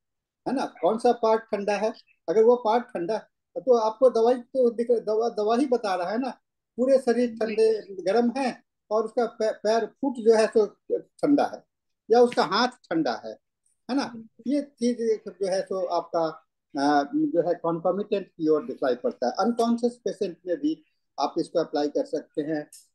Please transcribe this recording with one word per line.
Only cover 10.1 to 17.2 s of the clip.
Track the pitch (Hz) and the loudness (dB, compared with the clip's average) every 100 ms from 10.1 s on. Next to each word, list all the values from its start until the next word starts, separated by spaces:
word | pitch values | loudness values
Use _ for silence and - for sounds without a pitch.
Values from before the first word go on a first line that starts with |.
| 247 | 0
जो | 220 220 | 4 4
है | 214 | 4
सो | 226 202 - - 190 | 2 0 -4 -6 -6
ठंडा | - _ 151 143 110 | -6 _ 2 4 2
है | 107 - _ _ _ - | -4 -18 _ _ _ 2
या | 226 | 4
उसका | 240 247 | 4 4
हाथ | 185 196 247 | 0 2 0
ठंडा | - _ 165 143 - 113 | -4 _ -2 0 -4 -8
है, | - _ _ _ _ - | -16 _ _ _ _ -6
है | 269 | -4
ना। | 233 240 226 _ 233 | -4 -8 -20 _ -4
ये | 285 | -4
चीज | 277 _ 240 226 226 214 - | -4 _ -2 0 -2 -2 -4
जो | 180 196 | -6 -2
है | 190 | -2
सो | 175 190 175 170 | -2 -4 -2 -2
आपका | 165 170 160 156 _ _ _ 143 | -2 -2 -2 -4 _ _ _ -2
अ, | 143 147 143 | 2 2 0
जो | 147 | -2